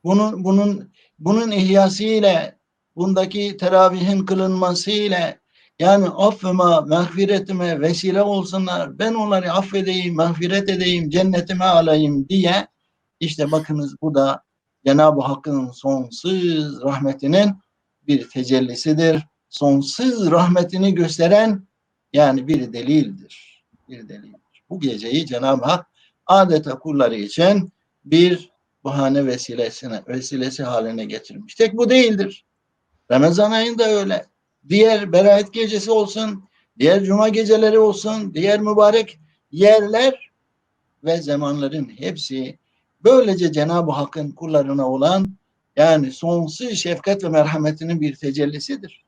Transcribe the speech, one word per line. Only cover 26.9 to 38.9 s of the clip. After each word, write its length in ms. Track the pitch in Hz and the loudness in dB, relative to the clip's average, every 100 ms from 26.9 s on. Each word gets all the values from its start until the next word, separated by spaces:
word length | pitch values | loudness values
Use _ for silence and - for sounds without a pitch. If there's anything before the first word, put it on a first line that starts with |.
| 143 120 | 0 0
için 580 | 113 101 - 185 202 185 _ _ _ | 0 -8 0 2 2 -2 _ _ _
bir 500 | - 160 180 180 - _ _ _ | 0 4 4 2 -6 _ _ _
bahane 420 | 139 139 135 139 139 | -8 -2 0 0 -2
vesilesine, 760 | 123 - 120 113 - 131 107 - | -6 -8 -6 -6 -6 -12 -12 -10
vesilesi 540 | 127 131 135 127 131 | -10 -8 -8 -8 -8
haline 420 | 127 120 113 113 | -6 -4 -6 -8
getirmiş. 500 | 107 110 - 104 104 | -10 -12 -14 -20 -20
Tek 220 | - 226 220 | -2 -2 0
bu 140 | 233 | 2
değildir. 540 | 262 240 202 196 - _ _ _ _ _ _ _ | 4 4 0 -4 -10 _ _ _ _ _ _ _
Ramazan 400 | 127 156 170 208 | 2 4 2 2
ayında 340 | 220 233 226 | 0 -2 0
öyle. 420 | 220 208 196 185 - _ _ _ 139 | 0 0 -2 -6 -8 _ _ _ _
Diğer 440 | 196 220 220 196 | 4 4 4 2
Berat 400 | 175 202 202 196 | 4 8 6 4
gecesi 380 | 226 220 214 208 | -4 -4 -4 0
olsun, 540 | 220 202 214 220 196 _ _ _ _ | 0 0 -4 -6 -8 _ _ _ _
diğer 260 | 143 196 | 4 4
cuma 240 | 190 202 220 | 2 2 2
geceleri 500 | 214 208 220 214 220 | 0 2 4 6 6
olsun, 560 | 214 202 208 220 196 | 4 2 -6 -6 -8
diğer 260 | 151 190 208 | -4 0 0
mübarek 580 | 208 214 208 | 2 4 4